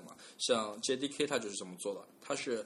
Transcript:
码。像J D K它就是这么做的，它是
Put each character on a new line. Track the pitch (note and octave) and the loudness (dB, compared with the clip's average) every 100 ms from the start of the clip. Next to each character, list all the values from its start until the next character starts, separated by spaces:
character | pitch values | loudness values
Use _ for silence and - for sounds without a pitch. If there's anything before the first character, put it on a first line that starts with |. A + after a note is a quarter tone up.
码。 | E2+ - - - | -8 -16 -14 -2
像 | - A#2 G#2+ G#2 | 4 4 2 0
J | B2+ C3 | 0 2
D | C#3 | 2
K | - D3 | 2 2
它 | C3 | 2
就 | G#2+ | 0
是 | G2+ | -6
这 | F#2 | -8
么 | F2+ | -6
做 | G2+ F#2+ | -4 -4
的， | - - | -8 -10
它 | - C#3 | -4 -2
是 | C#3 A2+ | 0 -2